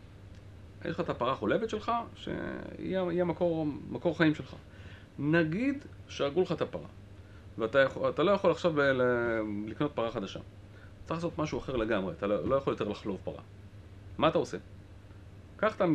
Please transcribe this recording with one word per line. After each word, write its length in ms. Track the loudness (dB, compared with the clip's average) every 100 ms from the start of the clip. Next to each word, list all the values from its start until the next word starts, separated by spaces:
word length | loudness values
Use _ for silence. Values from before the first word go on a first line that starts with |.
| -18 -18 -18 -18 -18 -18 -18 -10 -6
יש 60 |
לך 80 | -4
את 100 | -2
הפרה 220 | 0 0
החולבת 380 | 2 2 2 0
שלך, 220 | -4 -2 -2 -4 -10
שהיא 800 | -8 -6 -6 -8 -10 -8 -2 0
ה-, 120 | 0
היא 120 | 2
המקור, 440 | 2 2 2 2 0 -4 -6
מקור 280 | -2 0 4
חיים 180 | 4 4
שלך. 200 | -2 -14 -16 -18 -16 -18 -14 -2
נגיד 640 | 4 6 6 2 0 -2 -6 -16 -10
שהרגו 340 | -2 0 2
לך 100 | 2
את 100 | 2
הפרה, 260 | -2 -4 -10 -14 -18 -18 -18 -18 -12 -2
ואתה 220 | 4 6
יכול, 300 | 6 4 0
אתה 140 | 4
לא 80 | 4
יכול 200 | 6 4
עכשיו 220 | 4 4
ב-, 60 | 4
ל-, 640 | 6 6 4 4 2 0 0 -2 -4
לקנות 240 | -2 -2 0
פרה 160 | 0
חדשה. 280 | 0 -4 -6 -12 -16 -18 -18 -18 -12 -6
צריך 120 | -2
לעשות 200 | -2 -2
משהו 220 | -2 -2
אחר 160 | -2 0
לגמרי, 380 | 2 2 0 -2
אתה 100 | 0
לא, 200 | 2 2
לא 60 | 2
יכול 180 | 2
יותר 140 | 0 -2
לחלוב 280 | -4 -4 -6
פרה. 180 | -6 -10 -12 -16 -18 -18 -18 -18 -12 0
מה 100 | 2
אתה 100 | 4
עושה? 200 | 0 -4 -10 -16 -18 -18 -18 -18 -18 -18 -18 -2
קח 180 | -2 2
את 60 |
ה-, 40 | 2